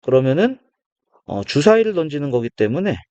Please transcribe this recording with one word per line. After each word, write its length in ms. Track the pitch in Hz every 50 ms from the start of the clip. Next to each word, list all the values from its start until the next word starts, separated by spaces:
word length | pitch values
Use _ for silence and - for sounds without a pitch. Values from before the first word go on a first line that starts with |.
| _
그러면은, 560 | - 127 131 131 131 135 160 214 254 262 _ _ _ _ _ _ _ _ _ _ _ _ _ _
어, 180 | - 92 101 101
주사위를 500 | - - 139 147 214 220 226 226 220 202
던지는 380 | 175 160 156 143 147 143 143
거기 180 | 123 123 117 117
때문에 480 | _ - 107 107 123 165 196 208 131 90 - _